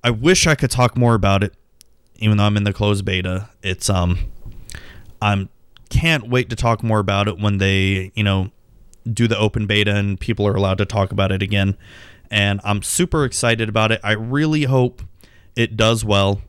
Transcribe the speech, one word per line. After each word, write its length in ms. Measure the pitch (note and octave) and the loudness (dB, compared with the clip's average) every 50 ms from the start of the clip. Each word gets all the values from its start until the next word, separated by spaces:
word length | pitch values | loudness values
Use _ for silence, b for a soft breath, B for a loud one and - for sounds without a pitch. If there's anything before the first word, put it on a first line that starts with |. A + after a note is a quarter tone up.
| - | 0
I 80 | B2 | -2
wish 340 | A#2+ G#2+ A#2+ D#3 F#3 - - | -2 2 4 4 4 4 4
I 100 | D#3+ D#3 | 2 2
could 140 | - - B2+ | 2 2 -2
talk 280 | - B2+ B2 A#2+ - B2+ | 2 2 2 2 2 2
more 180 | B2 A#2+ A#2 | 4 4 4
about 260 | A2 F#2+ G2 G2 G2 | 4 2 2 2 2
it, 120 | G2 G2 - _ _ _ _ _ - _ _ _ _ _ _ - | 0 -2 -6 _ _ _ _ _ -20 _ _ _ _ _ _ -2
even 200 | G#2+ G#2+ G#2+ G#2 | 0 2 2 4
though 60 | G2+ | 2
I'm 140 | G#2 G#2 G#2 | 2 2 0
in 80 | G2+ | 0
the 80 | G#2 G2 | -2 -2
closed 320 | - G#2 G#2 G#2 G2 G2 | 0 0 0 0 0 -2
beta. 440 | F#2+ F#2+ F#2 F#2 F#2 F2+ F#2 G2+ - _ _ - | -2 -2 -2 -2 -4 -4 -6 -8 -10 _ _ -8
It's, 260 | G2 F#2+ - - - | -8 -8 -4 -2 -2
um, 300 | G2+ F#2 F2 F2+ F2 F2+ - - - - - B B B B B B B B B B B B B B - | 0 0 2 0 0 -2 -2 -6 -8 -14 -16 B B B B B B B B B B B B B B -4
I'm, 260 | G#2+ G#2 G2+ G2 G2 - _ _ _ _ _ - - - | -2 0 0 0 -4 -6 _ _ _ _ _ -20 -20 -2
can't 380 | - - - E3 D#3+ D3 G#2 A2+ | 0 0 2 2 0 0 -2 0
wait 220 | B2 B2+ A#2+ - | 0 0 0 -2
to 60 | A#2 | -4
talk 280 | - - A#2 A2+ G#2+ - | -2 0 0 0 0 0
more 160 | A2+ A2 G#2+ | 0 0 0
about 280 | G2+ F#2+ G2+ G2 G2+ G#2 | 2 2 0 0 0 0
it 100 | F#2+ E2+ | -2 -2
when 200 | G#2 G#2 G2+ G2 | -2 -2 0 2
they, 520 | F#2+ G2 F#2+ F#2+ F#2+ F#2+ G2 F#2+ F#2+ F#2 _ | 2 2 2 2 2 0 0 -2 -4 -6 _
you 100 | - G#2 | -2 0
know, 280 | G2+ G2 G2 F#2 - _ _ _ _ _ - - - - _ - A#2+ | 2 2 0 -2 -4 _ _ _ _ _ -20 -20 -20 -20 _ -8 -8
do 160 | A2 G#2 A#2 A2+ | -2 0 2 0
the 100 | A2+ G2 | 2 2
open 300 | A2 G#2+ - A#2 G#2+ G2 | 0 0 0 -2 -2 0
beta 280 | G#2 G#2 G#2 G#2 G2+ | 2 2 2 2 2
and 240 | G2+ G2+ G2+ G2 F#2+ | 0 0 -2 -2 -4
people 280 | - - A2 G2 G2+ G#2 | -4 -6 -2 0 0 0
are 80 | G2 | 2
allowed 240 | F#2+ G2 F#2+ F#2+ F#2+ | 2 0 0 0 0
to 60 | G#2 | -2
talk 260 | - - G2+ G2 F#2 | -2 0 -2 -2 0
about 200 | - G2 G2 F#2+ | 0 -2 -2 0
it 100 | F#2+ F#2+ | 0 -2
again. 360 | G2+ G2 G#2 G2+ G2 G2 G2 B B B B B B B B B B B | -2 -2 0 0 0 0 -2 B B B B B B B B B B B
And 280 | G#2 G#2 G2+ G2+ G2+ G2+ - | 0 0 2 2 0 -2 -2
I'm 180 | G#2 G#2 G#2 | -4 -4 -4
super 420 | G2 - - - F3 F3+ - D#3+ C#3+ | -4 -4 -2 -2 0 0 0 0 -2
excited 460 | B2+ - - - A#2+ A#2 A2+ A2+ G#2+ | -2 -2 -2 0 0 0 0 -2 -2
about 220 | G#2+ A2 A2 A2 | 0 0 2 2
it. 100 | A2 G#2+ - | 0 -2 -2
I 100 | G2+ A2 | -4 -4
really 500 | G#2+ A2 A#2 B2+ C#3+ D3+ D#3 D#3 D#3 D3 | -4 -4 -4 -2 0 0 0 0 0 0
hope 400 | B2+ C3 C3 B2 B2+ - - - - - b b b b b b b b | 2 2 2 2 0 -2 -6 -18 -18 -18 b b b b b b b b
it 220 | - A#2 - A#2 G#2+ | -2 -2 -2 0 0
does 260 | A2 A2 A#2 A2+ A2 | 2 2 2 0 0
well. 380 | G#2+ G#2 G2 G2 G2 G2+ G2+ - | 0 2 2 2 2 0 -2 -6